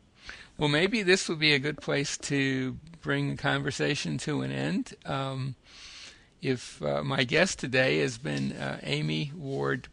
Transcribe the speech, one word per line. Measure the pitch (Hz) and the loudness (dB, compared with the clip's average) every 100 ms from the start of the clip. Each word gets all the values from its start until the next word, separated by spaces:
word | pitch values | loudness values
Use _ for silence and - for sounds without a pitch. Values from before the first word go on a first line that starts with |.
| _ _ - - - - | _ _ -16 -16 -16 -2
Well, | 147 | 2
maybe | 147 190 226 | 4 4 4
this | 180 185 - | 4 4 4
would | 160 | 2
be | 151 | 4
a | 143 | 4
good | 143 147 | 2 -4
place | - 147 143 - | 0 0 0 -4
to | - 139 135 131 131 135 - - | 0 2 2 2 -2 -6 -12 -10
bring | 147 143 143 | -2 0 2
the | 135 | 0
conversation | 143 139 143 139 147 147 170 143 | 0 2 0 0 0 0 -2 -2
to | - 139 | -2 -2
an | 131 | -2
end. | 135 139 190 262 - - | -2 0 0 -2 -10 -6
Um, | 139 135 135 131 123 - - - - - - - _ | -4 -2 -4 -6 -8 -16 -20 -18 -18 -18 -20 -20 _
if, | 139 123 - - | -2 -2 -4 -6
uh, | 147 143 | -2 0
my | 143 135 127 | 0 0 2
guest | 151 190 - | 4 4 0
today | 147 127 131 151 | 0 2 4 2
has | 143 120 | 0 -2
been, | 147 143 135 | -4 -2 -2
uh, | - 139 - | -2 -6 -6
Amy | - 143 151 156 151 175 | -2 -2 0 -2 -4 -6
Ward | 139 139 - 135 - | -6 -2 0 -2 -6